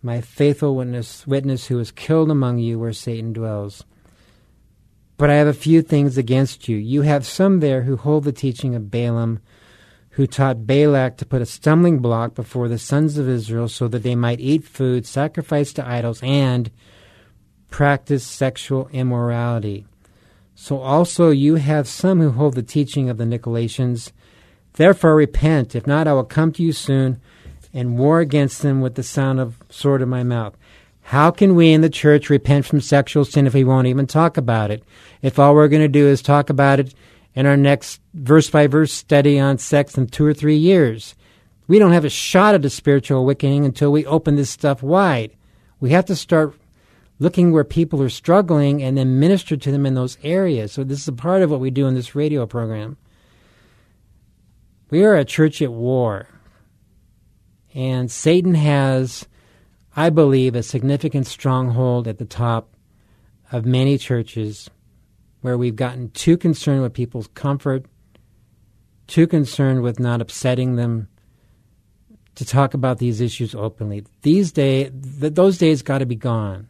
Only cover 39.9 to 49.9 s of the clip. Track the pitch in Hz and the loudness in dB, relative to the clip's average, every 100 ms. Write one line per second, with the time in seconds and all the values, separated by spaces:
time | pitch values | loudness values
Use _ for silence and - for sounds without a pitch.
39.9 | - 123 - 151 147 147 151 165 190 135 | -2 -4 0 0 0 0 2 4 4 4
40.9 | 110 - - _ _ _ _ - 196 196 | 0 -12 -20 _ _ _ _ 2 6 6
41.9 | 175 147 - - 185 208 202 139 - - | 4 2 -6 0 4 4 4 0 -2 2
42.9 | 139 - 135 127 139 139 143 143 - 143 | 2 2 0 0 0 0 0 -2 0 0
43.9 | 147 139 156 156 143 135 - 147 135 131 | 2 0 -2 0 0 -2 -2 -2 -2 0
44.9 | 180 196 131 110 _ _ _ _ _ 131 | 2 2 0 -4 _ _ _ _ _ 0
45.9 | 170 180 180 - 165 156 - _ _ _ | 2 2 -4 0 0 0 -4 _ _ _
46.9 | _ _ _ 156 175 175 160 139 - 160 | _ _ _ -2 2 4 4 2 0 -2
47.9 | 147 131 - - 180 185 156 143 143 131 | 0 -2 -4 0 2 2 2 2 0 -2
48.9 | 135 131 131 156 196 - 147 139 139 139 | -2 0 2 2 2 -2 -6 -4 -2 -2